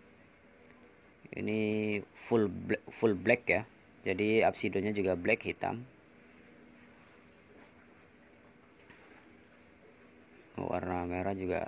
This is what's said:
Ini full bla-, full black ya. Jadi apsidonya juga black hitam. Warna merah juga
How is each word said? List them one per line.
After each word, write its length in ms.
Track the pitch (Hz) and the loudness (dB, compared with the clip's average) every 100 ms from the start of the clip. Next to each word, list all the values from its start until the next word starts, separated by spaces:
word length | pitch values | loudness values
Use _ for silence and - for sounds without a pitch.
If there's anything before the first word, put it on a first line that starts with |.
| - - - - - - - - - - - - - | -20 -20 -20 -20 -20 -20 -20 -20 -20 -20 -20 -20 -14
Ini 720 | - 101 107 107 107 107 104 - - - | -6 -2 0 0 0 0 -2 -6 -12 0
full 240 | 117 104 | 2 2
bla-, 320 | 92 92 - - | 0 -4 -4 -4
full 240 | - 117 | 0 2
black 320 | 95 80 123 - | 2 4 2 2
ya. 160 | 87 110 - - - | -2 -2 -14 -20 -10
Jadi 400 | - 95 104 110 | -4 0 2 4
apsidonya 480 | 92 - 107 98 101 | 4 2 0 0 -2
juga 240 | 104 95 | 0 0
black 240 | 90 87 113 - | 0 0 0 -2
hitam. 400 | - - 113 127 - - - - - - - - - - - - - - - - - - - - - - - - - - - - - - - - - - - - - - - - - - - - - - - | -4 -4 -6 -10 -20 -20 -20 -20 -20 -20 -20 -20 -20 -20 -20 -20 -20 -20 -20 -20 -20 -20 -20 -20 -20 -20 -20 -20 -20 -20 -20 -20 -20 -20 -20 -20 -20 -20 -20 -20 -20 -20 -20 -20 -20 -20 -20 -20 -20 -14 -6
Warna 480 | 90 90 90 90 87 | -2 -2 -2 -2 -2
merah 260 | 90 95 98 | -2 -2 -2
juga 240 | 92 90 | -2 -2